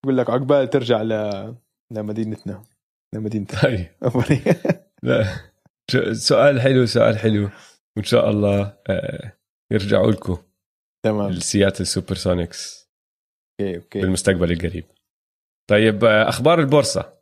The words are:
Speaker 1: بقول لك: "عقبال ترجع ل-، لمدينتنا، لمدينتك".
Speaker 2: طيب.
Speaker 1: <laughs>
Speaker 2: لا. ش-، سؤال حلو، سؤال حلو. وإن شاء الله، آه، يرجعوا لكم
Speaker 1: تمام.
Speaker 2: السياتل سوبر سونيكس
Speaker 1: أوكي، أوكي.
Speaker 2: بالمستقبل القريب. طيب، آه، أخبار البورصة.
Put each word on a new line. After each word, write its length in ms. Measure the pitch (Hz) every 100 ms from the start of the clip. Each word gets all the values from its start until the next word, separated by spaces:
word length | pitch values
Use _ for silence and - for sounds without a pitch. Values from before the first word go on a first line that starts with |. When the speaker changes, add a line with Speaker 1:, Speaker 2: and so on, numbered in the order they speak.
Speaker 1:
بقول 140 | 135 131
لك: 120 | 117
"عقبال 400 | 123 131 143 131
ترجع 320 | 139 120 113
ل-، 520 | 110 110 107 98 104 123 _ _ _
لمدينتنا، 680 | 110 107 107 110 107 98 98 107 _ _ _ _
لمدينتك". 480 | 110 107 110 101 98
Speaker 2:
طيب. 240 | - 107 85 _
Speaker 1:
<laughs> 1000 | - 127 - 147 - - - 170 _ _
Speaker 2:
لا. 220 | 123 127 98 - - _ _ _ -
ش-، 60 | 127 -
سؤال 480 | 110 - 110 143 131
حلو، 260 | 135 131 117
سؤال 320 | 117 113 107
حلو. 300 | 110 104 101 - - _ _ -
وإن 80 |
شاء 260 | 98 120 117
الله، 460 | 104 101 101 101 - -
آه، 440 | 95 - - 110 _ _ _ _
يرجعوا 380 | 107 101 104 110
لكم 260 | 104 - 87 _ _ _ _ _ _
Speaker 1:
تمام. 240 | 110 107 101
Speaker 2:
السياتل 560 | 90 - 104 98 - 90
سوبر 280 | - -
سونيكس 760 | 92 92 87 85 - - - _ _ _ _ _ _ _ -
Speaker 1:
أوكي، 160 | 101 85
أوكي. 240 | _ 104
Speaker 2:
بالمستقبل 520 | 92 92 - 90 85
القريب. 320 | 85 85 87 - _ _ _ _ _ _ _ -
طيب، 340 | 104 110 104
آه، 240 | 113 107 107
أخبار 320 | - 135 165
البورصة. 520 | 139 147 131 92 - _